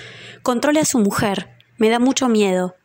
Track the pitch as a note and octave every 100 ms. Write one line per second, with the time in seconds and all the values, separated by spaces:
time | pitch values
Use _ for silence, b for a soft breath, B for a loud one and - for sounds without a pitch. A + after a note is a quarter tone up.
0 | B B B B - A#3+ C#4+ D4+ D4+ B3+
1 | G3+ - A3 G3 - - _ _ A3 A#3
2 | B3 C4 B3+ G#3+ G3+ F#3 F3+ -